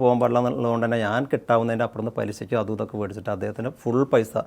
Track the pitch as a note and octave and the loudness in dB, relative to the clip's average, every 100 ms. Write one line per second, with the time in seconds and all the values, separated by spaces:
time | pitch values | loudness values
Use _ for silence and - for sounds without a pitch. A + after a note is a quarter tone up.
0 | B2 B2 A#2+ A#2+ B2 C#3 A#2+ A#2 A#2 A#2 | 4 4 4 2 0 0 0 0 0 0
1 | G#2 A#2 C3+ - - A#2 A2+ A2+ A#2 G#2 | 0 -2 -2 -2 2 2 2 0 -2 -4
2 | A2+ A2+ G#2 G#2+ G#2 A#2+ G#2 G#2+ G#2 G#2 | -6 -4 -6 -6 -4 -2 -2 -4 -6 -6
3 | G2 G2+ G2+ G2+ G#2 G#2 A#2 - - A#2+ | -6 -6 -6 -6 -6 -6 -8 -6 0 0
4 | C3+ B2+ A2 - | 4 2 2 -2